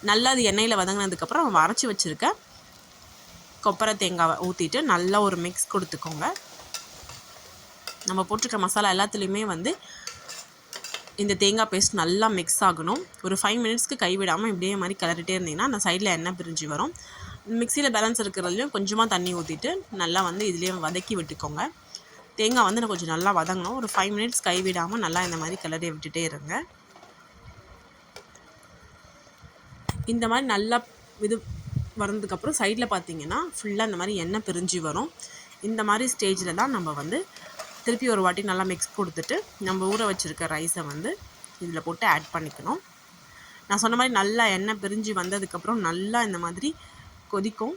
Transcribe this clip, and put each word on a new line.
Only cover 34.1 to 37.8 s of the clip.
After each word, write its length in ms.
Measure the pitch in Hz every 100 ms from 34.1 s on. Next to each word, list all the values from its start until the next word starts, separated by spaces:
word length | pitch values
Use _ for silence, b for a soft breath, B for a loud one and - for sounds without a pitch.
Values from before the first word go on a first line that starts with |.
| 202
எண்ணெய் 200 | 165 208 208
பிரிஞ்சு 280 | 175 180 185 160
வரும். 200 | 160 302 - B B B B 208
இந்த 120 | 220 214
மாதிரி 160 | 208 254
ஸ்டேஜில் 460 | - 196 190 180 170
தான் 140 | 262 233
நம்ம 160 | 165 143
வந்து 180 | 147 247 381 B B B - -